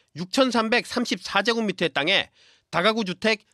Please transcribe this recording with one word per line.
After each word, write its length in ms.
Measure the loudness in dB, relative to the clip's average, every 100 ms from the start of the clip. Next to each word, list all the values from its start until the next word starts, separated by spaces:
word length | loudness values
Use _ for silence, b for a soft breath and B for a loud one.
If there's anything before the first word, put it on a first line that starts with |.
| b
육천삼백삼십사 1300 | -12 -2 2 2 2 2 0 0 -4 -2 -4 -2 0
제곱미터의 500 | 0 0 -2 -2 -2
땅에 380 | 0 0 0 0 b b b _
다가구 340 | 0 2 0
주택 400 | -2 -2 -2 -2 _